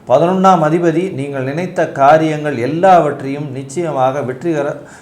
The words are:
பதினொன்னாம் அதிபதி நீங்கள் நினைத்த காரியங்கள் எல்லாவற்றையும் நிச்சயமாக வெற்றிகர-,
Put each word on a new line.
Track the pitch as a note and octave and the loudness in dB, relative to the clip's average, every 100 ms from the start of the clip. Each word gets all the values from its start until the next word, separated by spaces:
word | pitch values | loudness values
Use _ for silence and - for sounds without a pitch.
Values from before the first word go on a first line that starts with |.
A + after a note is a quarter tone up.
| - | 0
பதினொன்னாம் | B2+ E3+ F#3 F#3+ F3+ | 2 2 2 4 4
அதிபதி | D3+ E3 E3+ D#3 F#3 | 2 2 0 0 -2
நீங்கள் | C3 C#3+ C#3 | -6 -8 -6
நினைத்த | C3 D3 F3+ - F#3+ | -6 -6 -6 -4 -4
காரியங்கள் | C#3 C#3 D#3 D#3+ D3+ D3 B2+ | 2 4 4 2 -2 -4 -4
எல்லாவற்றையும் | B2 D#3+ F#3+ F3+ D3+ C3 C3+ C#3+ D3+ | -4 2 4 6 4 -2 -8 -8 -8
நிச்சயமாக | B2+ C3+ F3 E3+ C#3 C3 C#3 | -10 -10 -6 -4 0 0 -2
வெற்றிகர-, | B2 B2+ E3+ D3+ C#3+ - - - | -6 -6 -4 -2 -4 -6 -14 -20